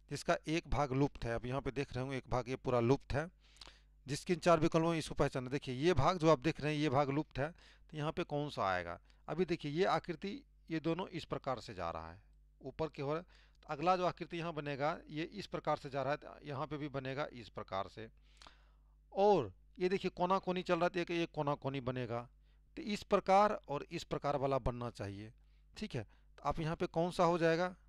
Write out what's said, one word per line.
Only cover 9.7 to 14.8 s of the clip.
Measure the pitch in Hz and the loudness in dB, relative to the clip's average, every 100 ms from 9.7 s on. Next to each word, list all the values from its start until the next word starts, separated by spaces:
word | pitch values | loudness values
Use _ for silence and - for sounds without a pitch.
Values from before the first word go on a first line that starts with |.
ये | 151 196 | 0 2
आकृति, | 156 - 160 196 226 - _ - | 2 -2 -8 -8 -10 -14 _ -6
ये | 160 | -4
दोनों | 160 165 - | -2 -2 -4
इस | 160 - | -8 -6
प्रकार | 143 - 120 | -6 -4 -6
से | - | -6
जा | 92 85 | -6 -4
रहा | 80 80 | -4 -8
है, | 92 - - _ _ | -14 -20 -20 _ _
ऊपर | 135 - 160 | -14 -6 -6
की | - | -4
ओर। | 139 160 | -4 -4
तो | 185 - - _ - | -6 -20 -20 _ -10
अगला | 147 175 185 | -2 2 4
जो | 180 | 2
आकृति | - 165 175 | -2 -8 -6
यहाँ | 165 | -6
बनेगा | 151 147 135 | -6 -6 -2